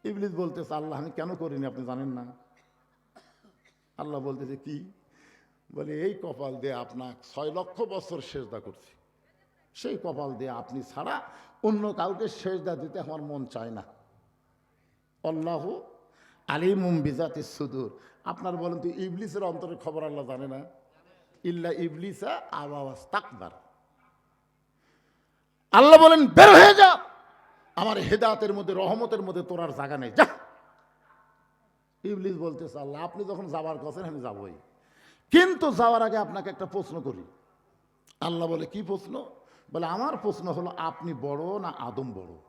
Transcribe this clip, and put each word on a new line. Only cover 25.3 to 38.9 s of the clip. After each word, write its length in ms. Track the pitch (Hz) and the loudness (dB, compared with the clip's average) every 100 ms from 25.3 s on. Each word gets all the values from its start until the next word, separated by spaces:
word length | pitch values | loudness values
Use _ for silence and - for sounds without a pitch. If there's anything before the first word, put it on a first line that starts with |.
| _ _ _ _ | _ _ _ _
আল্লাহ 320 | 202 285 320 | 8 12 12
বলেন, 240 | 320 320 277 | 12 10 8
"বের 220 | - 403 | 12 12
হয়ে 240 | 339 392 | 12 12
যা, 260 | 403 381 330 - - - - - - _ | 12 10 8 -4 -20 -20 -20 -20 -20 _
আমার 220 | - 214 202 | -4 -2 -2
হেদায়েতের 560 | 190 202 220 214 214 | 0 2 2 2 -4
মধ্যে, 200 | 202 190 | -4 -6
রহমতের 480 | 185 190 220 233 220 | -4 -2 -2 -4 -4
মধ্যে 220 | 190 175 | -6 -8
তোর 160 | 175 175 | -8 -8
আর 120 | 165 | -8
জায়গা 260 | 139 139 143 | -8 -8 -8
নেই, 140 | 123 | -2
যা।" 140 | - 294 - - - - _ _ _ _ - _ _ _ _ _ _ _ _ | 2 2 2 -20 -20 -20 _ _ _ _ -20 _ _ _ _ _ _ _ _
ইবলিস 340 | 190 202 190 170 | -10 -8 -8 -6
বলতেছে, 420 | 165 147 165 147 | -8 -10 -14 -12
"আল্লাহ, 240 | 139 147 | -12 -10
আপনি 220 | 170 180 | -12 -10
যখন 220 | 196 185 190 | -10 -10 -10
যাবার 300 | 160 156 151 | -8 -8 -10
কথা, 300 | 147 151 175 | -12 -12 -14
আমি 140 | 151 | -12
যাবই, 320 | 123 101 98 78 - _ _ _ - _ _ | -12 -12 -16 -18 -20 _ _ _ -20 _ _
কিন্তু 400 | 311 370 339 311 | 4 4 0 -4
যাওয়ার 300 | 196 233 233 | 2 2 2
আগে 160 | 220 220 | 0 -2
আপনাকে 320 | 202 196 196 | -4 -8 -12
একটা 160 | - | -12
প্রশ্ন 360 | 190 196 - 160 | -10 -10 -10 -10
করি।" 220 | 139 95 87 - _ _ _ _ _ _ _ _ | -10 -12 -18 -20 _ _ _ _ _ _ _ _
আল্লাহ 260 | 160 170 170 | -8 -6 -6
বলে, 180 | 165 | -6
"কি 180 | 165 202 | -8 -10
প্রশ্ন?" 420 | 180 | -10